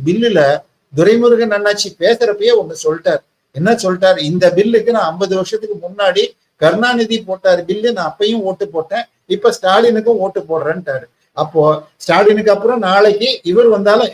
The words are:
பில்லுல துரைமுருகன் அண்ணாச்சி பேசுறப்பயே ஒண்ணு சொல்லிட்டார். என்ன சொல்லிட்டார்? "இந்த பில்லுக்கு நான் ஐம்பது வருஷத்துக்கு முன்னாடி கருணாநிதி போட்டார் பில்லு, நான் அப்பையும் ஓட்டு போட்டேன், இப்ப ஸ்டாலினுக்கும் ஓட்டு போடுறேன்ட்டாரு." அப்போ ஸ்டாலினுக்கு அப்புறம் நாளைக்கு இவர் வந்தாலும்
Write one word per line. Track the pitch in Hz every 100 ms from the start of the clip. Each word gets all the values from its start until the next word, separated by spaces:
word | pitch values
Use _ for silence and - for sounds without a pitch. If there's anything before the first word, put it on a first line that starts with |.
பில்லுல | 147 214 233 180 139 147 - _ _
துரைமுருகன் | 139 185 233 240 226 226 202
அண்ணாச்சி | 208 208 196 -
பேசுறப்பயே | 185 233 233 208 226 233
ஒண்ணு | 165 160
சொல்லிட்டார். | 156 165 175 151 _ _ _ 139
என்ன | 190
சொல்லிட்டார்? | 226 185 180 185 185
"இந்த | 151 180 175
பில்லுக்கு | 175 226 233 233
நான் | 220 165
ஐம்பது | 175 190 190
வருஷத்துக்கு | 185 214 214 180
முன்னாடி | 175 202 196 190 240 _ _ -
கருணாநிதி | 156 190 240 240 220 226
போட்டார் | 185 185 190 175 170
பில்லு, | 208 233
நான் | 202 156
அப்பையும் | - 208 226
ஓட்டு | 190 180 190
போட்டேன், | 160 160 220 - _ -
இப்ப | 202 226
ஸ்டாலினுக்கும் | 214 185 202 240 220 220 214
ஓட்டு | 190 190
போடுறேன்ட்டாரு." | 160 160 151 180 147 131 - _ _ -
அப்போ | 151 160 151 151 - -
ஸ்டாலினுக்கு | - 170 214 208 214
அப்புறம் | 202 226 247
நாளைக்கு | 185 196 214 202 233 -
இவர் | 170 208 233
வந்தாலும் | 202 202 220 220